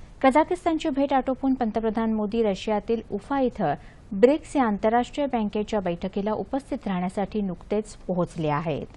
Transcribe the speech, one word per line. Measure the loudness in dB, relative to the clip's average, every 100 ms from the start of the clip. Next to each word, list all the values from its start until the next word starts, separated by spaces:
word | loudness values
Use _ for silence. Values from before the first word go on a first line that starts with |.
| -20 2
कझाकिस्तानची | 4 6 4 0 0 0 0
भेट | 0 2
आटोपून | 2 0 0 0
पंतप्रधान | 0 0 0 0 0 0
मोदी | 0 0 2
रशियातील | 2 0 0 -2 0 -2 -2
उफा | -8 -2 0
इथं | 0 0 0 -2 -6 -20 -8
ब्रिक्स | 4 6 6 0 0
या |
आंतरराष्ट्रीय | 2 2 2 2 0 -2 -2
बँकेच्या | 0 0 -2 -2 0
बैठकीला | 0 -2 -4 -2 -2
उपस्थित | -2 -4 -6 -4 -6 -4
राहण्यासाठी | -2 -2 -2 -2 -2
नुकतेच | -4 -6 -4 -2 -2 -8
पोहोचले | -4 -2 -2 -2 0
आहेत. | 0 -2 -4 -6